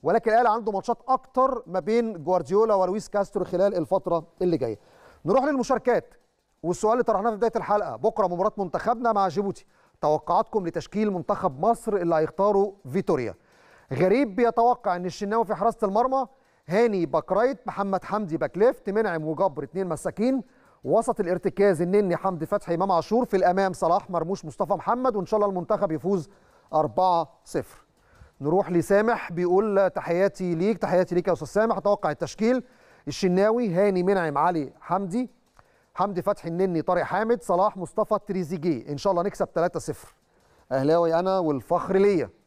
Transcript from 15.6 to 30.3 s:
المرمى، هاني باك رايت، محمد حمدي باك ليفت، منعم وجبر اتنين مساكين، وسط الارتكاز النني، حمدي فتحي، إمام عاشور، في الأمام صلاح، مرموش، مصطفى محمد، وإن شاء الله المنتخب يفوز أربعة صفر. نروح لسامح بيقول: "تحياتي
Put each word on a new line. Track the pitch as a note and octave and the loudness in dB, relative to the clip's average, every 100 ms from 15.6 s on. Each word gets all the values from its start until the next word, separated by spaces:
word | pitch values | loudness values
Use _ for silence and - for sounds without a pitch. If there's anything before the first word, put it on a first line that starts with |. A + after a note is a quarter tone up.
| A3 - G#3 | 0 0 -2
المرمى، | G3+ C4 C4+ B3+ _ _ _ - | 0 2 0 -2 _ _ _ -2
هاني | F#3 A#3 G3 D#3+ | 2 2 2 0
باك | D#3 - | -2 0
رايت، | F#3 B3 B3 - | 0 2 0 -10
محمد | E3+ G3+ F#3+ - | -6 -4 -4 -2
حمدي | G#3 G3+ D#3 | -6 -4 -4
باك | C#3+ F3 | -4 2
ليفت، | A3+ C4 - | 2 2 -4
منعم | G3+ A3 E3 D#3 | -2 -2 -2 -4
وجبر | D#3 F#3+ C#3+ | 0 0 -2
اتنين | C#3 F3+ F#3 | -8 -6 -4
مساكين، | D#3 F3 - A#3 C4 - _ _ _ | -4 -6 -2 0 0 -6 _ _ _
وسط | B2+ F#3+ A3+ A3 | 0 0 0 -2
الارتكاز | F3+ F3+ F#3+ - G3+ D#3+ | -2 -2 -2 2 2 4
النني، | F3 G#3 G3+ E3+ | 2 2 2 0
حمدي | F#3+ F3 D#3 | -2 -4 -4
فتحي، | G3+ - E3+ | -4 -2 -2
إمام | G3 | 2
عاشور، | F3 - A3+ A#3+ | 0 2 0 0
في | F#3+ | 2
الأمام | F3+ F#3 F#3+ | 2 2 0
صلاح، | F#3 E3+ F#3 - | 0 2 0 0
مرموش، | F3 D#3+ F#3+ D#3 | -6 -4 -6 -10
مصطفى | - F3+ | -6 -2
محمد، | F#3+ E3 A#3+ B3+ G#3 | -2 0 0 0 -2
وإن | F3 | -2
شاء | G#3+ | 0
الله | G#3 | 0
المنتخب | F#3 E3+ D#3 F#3 | -2 -2 -2 0
يفوز | D#3 F3+ G3+ D3+ - _ _ _ | -2 -2 -2 -4 -16 _ _ _
أربعة | D#3 D3+ G#2+ F#3 E3+ D#3 _ - | -2 0 2 2 2 0 _ -8
صفر. | - B2 - _ _ _ _ - _ | -8 -8 -16 _ _ _ _ -20 _
نروح | C#3 F3+ F3+ | 0 0 2
لسامح | F3 - G3+ A3 A3+ - | 0 2 2 2 -2 -4
بيقول: | E3+ F3+ F#3 G#3+ G3 F#3+ | -4 2 2 2 2 2
"تحياتي | F3 E3 F3 G3 | 0 -2 0 0